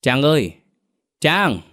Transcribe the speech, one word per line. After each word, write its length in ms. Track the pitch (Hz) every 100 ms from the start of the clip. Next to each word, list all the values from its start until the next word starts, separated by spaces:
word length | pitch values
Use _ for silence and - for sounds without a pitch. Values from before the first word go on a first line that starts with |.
Trang 200 | 131 127
ơi! 320 | 143 156 92 78 _ _ _ _ _ _
Trang! 400 | 147 175 190 95 -